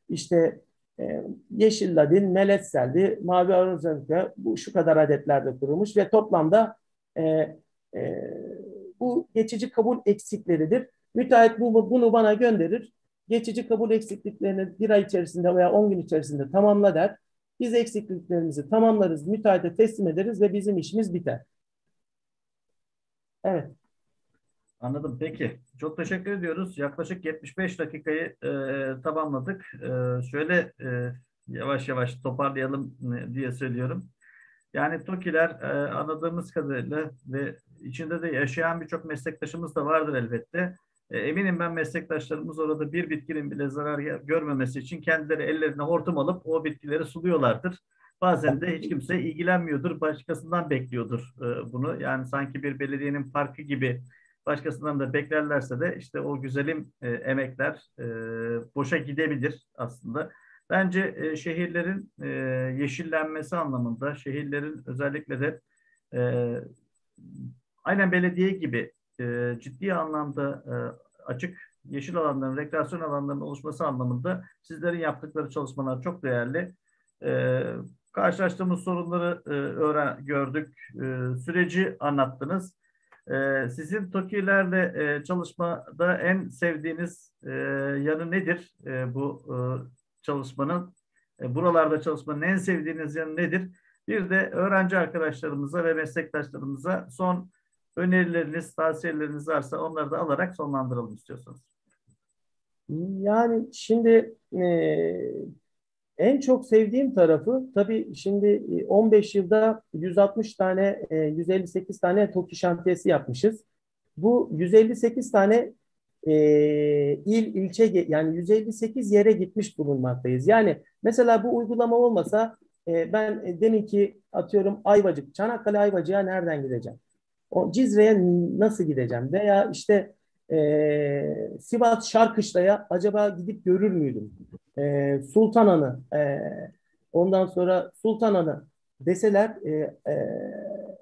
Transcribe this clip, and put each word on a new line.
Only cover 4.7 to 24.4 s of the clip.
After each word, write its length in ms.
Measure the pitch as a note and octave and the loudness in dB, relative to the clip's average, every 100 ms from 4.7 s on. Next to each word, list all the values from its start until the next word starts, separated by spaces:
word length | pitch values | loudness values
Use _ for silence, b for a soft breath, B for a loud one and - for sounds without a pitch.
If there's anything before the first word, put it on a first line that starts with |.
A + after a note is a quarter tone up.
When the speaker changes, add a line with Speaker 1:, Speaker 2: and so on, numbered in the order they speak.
Speaker 1:
kadar 240 | F#3 D#3+ D#3 | 2 4 6
adetlerde 640 | D3+ C#3+ D3 C#3 C3+ B2+ | 6 2 2 0 0 -4
kurumuş 380 | C#3 E3 G#3 G#3 | -2 0 0 2
ve 140 | G3 | 4
toplamda, 680 | A3 G#3+ F3 D#3 G#3+ A3 - _ _ _ E3 | 4 4 2 6 6 4 -2 _ _ _ -2
e, 380 | D#3+ D#3 D3+ D#3 _ _ _ | 0 2 0 -6 _ _ _
e, 360 | - - - - - - - - - - - | -8 -6 -6 -8 -10 -12 -14 -16 -16 -16 -4
bu 280 | B3 B3+ - | -2 -2 -2
geçici 360 | A3 A3 A3+ B3+ | 0 0 -2 -4
kabul 280 | - A3 A#3+ G#3 | 0 2 2 0
eksikleridir. 840 | G#3 - G#3+ - D#3+ D#3 B3 C4 _ _ | 0 -2 -6 0 0 2 0 -2 _ _
Müteahhit 460 | A3+ B3+ A#3 A3+ A3+ | -2 6 8 8 6
bu-, 300 | A#3+ A3 F#3+ | 4 4 4
bunu 220 | B3 A#3 | 4 6
bana 220 | A3+ G#3+ | 6 4
gönderir. 580 | G#3+ A#3+ G3+ E3 A3 - _ _ _ - | 4 4 4 2 -2 -4 _ _ _ -2
Geçici 380 | A3+ A3+ G#3+ A3+ | -2 0 -4 -2
kabul 220 | A3 A3 | 0 2
eksikliklerini 880 | A3 G#3+ G3+ G3+ - G3 F#3+ F#3+ - | 0 -2 -10 -10 -4 -2 -2 -4 -2
bir 120 | G#3+ | 4
ay 120 | G3+ | 4
içerisinde 520 | G3+ F#3 E3+ F3 F3 | 4 0 -2 0 2
veya 180 | F3+ F3+ | 6 6
on 180 | G#3 G#3+ | 6 4
gün 80 | F3+ | 2
içerisinde 520 | E3 D#3 C#3 C#3+ C3+ | 0 -2 -2 -6 0
tamamla 440 | F#3+ G#3 G3+ G3+ | 4 6 6 4
der. 220 | D#3 G3+ - _ _ _ - | 4 0 -2 _ _ _ -6
Biz 140 | A#3+ | 0
eksikliklerimizi 960 | A#3 A#3 G#3 G#3+ F3+ F3 F3 E3 D3 C#3+ | 2 0 -4 -6 -8 -2 -2 0 -4 0
tamamlarız, 560 | A3 A3+ G#3+ F#3 D#3 D#3+ | 4 6 6 2 0 -2
müteahhite 500 | G#3+ G#3+ F#3 F3 E3+ | 0 4 4 2 2
teslim 320 | A3 A3 F3+ | 2 2 0
ederiz 320 | D#3+ G#3 G3 | 0 0 2
ve 120 | G3+ | 2
bizim 260 | G3+ G3 F#3+ | 2 -2 -2
işimiz 360 | D3 G#3 G3 | -2 -2 -2
biter. 260 | E3+ C#3 A#2+ - _ _ _ _ _ _ _ _ _ _ _ _ _ _ _ _ _ _ _ | -2 -4 -6 -10 _ _ _ _ _ _ _ _ _ _ _ _ _ _ _ _ _ _ _
Evet. 220 | F#3+ E3+ - - _ _ _ _ _ _ | -2 -2 -4 -14 _ _ _ _ _ _